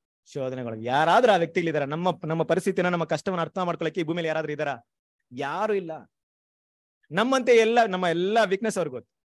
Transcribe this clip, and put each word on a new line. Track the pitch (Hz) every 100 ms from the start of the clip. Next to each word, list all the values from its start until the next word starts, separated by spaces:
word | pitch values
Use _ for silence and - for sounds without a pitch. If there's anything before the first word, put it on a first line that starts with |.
| _ _ _
ಶೋಧನೆಗಳು. | 147 131 127 120 113
ಯಾರಾದ್ರೂ | 117 131 160 196 247
ಆ | 190
ವ್ಯಕ್ತಿಗಳಿದಾರ? | 165 185 165 151
ನಮ್ಮ, | 139 156 180 170 156
ನಮ್ಮ | 165
ಪರಿಸ್ಥಿತಿನ, | 151 170 196 185 180
ನಮ್ಮ | 175
ಕಷ್ಟವನ್ನ | 160 156 - 180
ಅರ್ಥ | 160 -
ಮಾಡ್ಕೊಳಕ್ಕೆ | 175 165 160 156
ಈ |
ಭೂಮಿಯಲ್ಲಿ | 156 170 160
ಯಾರಾದ್ರೂ | 156 156
ಇದಾರ? | 147 147 123 _ _ _ _ _
ಯಾರು | 123 139 165 214
ಇಲ್ಲ. | 202 170 156 - _ _ _ _ _ _ _ _ _ -
ನಮ್ಮಂತೆ | 160 240 262 247 233
ಎಲ್ಲ, | 220 233
ನಮ್ಮ | 226 185 180
ಎಲ್ಲಾ | 165 185 226
weakness | 208 190 220 196
ಅವ್ರಿಗೆ | 160
ಗೊತ್ತು, | 127 - _ _